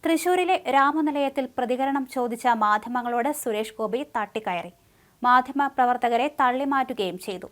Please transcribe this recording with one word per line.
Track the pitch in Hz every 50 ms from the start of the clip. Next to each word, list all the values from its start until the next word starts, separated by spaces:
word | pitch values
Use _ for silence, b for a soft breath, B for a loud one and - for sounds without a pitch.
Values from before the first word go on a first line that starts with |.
| -
തൃശൂരിലെ | 330 330 320 - 359 359 370 359 339 370 - - -
രാമനിലയത്തിൽ | 254 277 269 285 294 311 311 302 294 285 277 269 269 285 262 247 _ -
പ്രതികരണം | 247 220 254 247 269 277 269 277 262
ചോദിച്ച | - - 262 247 233 233 233 -
മാധ്യമങ്ങളോട് | 247 233 220 214 208 208 214 - 240 240 247 233 240 240 240 233 285
സുരേഷ് | 294 - - 247 214 208 220 220 - -
ഗോപി | 226 208 202 254 285 285
തട്ടിക്കയറി. | _ 233 208 202 _ 220 214 202 180 170 170 175 _ b b b b b b b b b
മാധ്യമപ്രവർത്തകരെ | - 247 247 254 254 262 269 277 285 277 269 - 254 247 247 247 247 233 240 233 247 302 294 -
തള്ളിമാറ്റുകയും | 277 247 247 262 277 277 277 269 262 262 247 226 202 180 175 185
ചെയ്തു. | - - 196 180 185 -